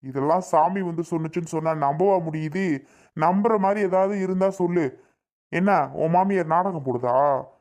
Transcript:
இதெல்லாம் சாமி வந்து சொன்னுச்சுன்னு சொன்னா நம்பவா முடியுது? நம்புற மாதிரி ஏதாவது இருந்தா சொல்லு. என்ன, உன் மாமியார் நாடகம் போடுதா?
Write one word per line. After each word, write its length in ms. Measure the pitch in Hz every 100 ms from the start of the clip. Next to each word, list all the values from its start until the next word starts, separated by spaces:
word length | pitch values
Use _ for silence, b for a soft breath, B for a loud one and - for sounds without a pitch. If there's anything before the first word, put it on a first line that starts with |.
இதெல்லாம் 380 | 131 131 139 175
சாமி 400 | 180 165 160 190
வந்து 220 | 180 165 170
சொன்னுச்சுன்னு 360 | 165 160 170 165
சொன்னா 260 | 160 160
நம்பவா 500 | 156 143 151 190 190
முடியுது? 580 | 165 156 156 160 190 139 b b b -
நம்புற 380 | 156 190 220 220
மாதிரி 240 | 190 202
ஏதாவது 400 | 196 185 190 208
இருந்தா 280 | 185 185 190
சொல்லு. 540 | 190 175 175 147 - B B _ _ _
என்ன, 400 | 160 190 190 139
உன் 160 | 135 160
மாமியார் 360 | 175 190 196 160
நாடகம் 400 | 165 185 175 131
போடுதா? 580 | 120 123 123 143 135 131 _